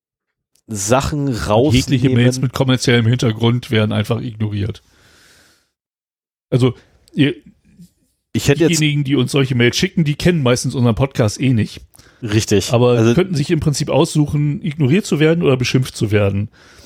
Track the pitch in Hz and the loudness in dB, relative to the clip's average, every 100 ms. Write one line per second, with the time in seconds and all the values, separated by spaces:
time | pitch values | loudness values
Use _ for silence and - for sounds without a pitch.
0 | _ _ _ _ _ _ - 107 - 127 | _ _ _ _ _ _ -12 -8 0 0
1 | - 147 139 110 82 110 147 147 - 135 | 0 -4 -4 -4 0 2 4 2 0 0
2 | 127 120 123 127 131 - 131 127 - 120 | 2 4 2 2 -4 -2 0 0 2 2
3 | 113 123 123 110 117 120 - 110 107 104 | 2 2 0 0 0 0 0 0 0 -2
4 | 101 117 123 107 107 101 101 - _ _ | -2 -4 -6 -6 -6 -4 -6 -8 _ _
5 | _ _ _ _ _ _ _ _ _ _ | _ _ _ _ _ _ _ _ _ _
6 | _ _ _ _ - 131 123 - _ _ | _ _ _ _ -4 0 0 -2 _ _
7 | _ - 143 - - _ _ _ - _ | _ -2 -2 -2 -16 _ _ _ -20 _
8 | _ _ _ 110 - 143 165 170 151 147 | _ _ _ -4 0 2 2 2 0 -2
9 | 135 139 127 143 131 123 120 - 190 - | -2 -2 -2 -2 -2 2 0 0 -2 -2
10 | 147 147 175 175 123 123 135 135 120 110 | -2 0 0 0 0 0 -2 0 0 2
11 | 135 - 107 - 135 117 92 - - _ | -2 0 -2 0 0 0 -2 -8 -20 _
12 | _ - 113 107 - 101 - 120 123 120 | _ -12 -2 -2 2 0 2 2 2 4
13 | 113 123 185 156 143 165 156 139 139 135 | 4 2 0 -2 -2 0 0 -2 -2 0
14 | 165 156 147 147 147 143 175 147 131 180 | 0 0 0 0 -2 -2 -6 -2 0 0
15 | - 151 156 170 156 127 123 131 131 - | 0 0 2 2 0 0 0 -2 -2 -4
16 | 110 104 101 101 104 _ - - | -2 0 0 -2 -6 _ -20 -20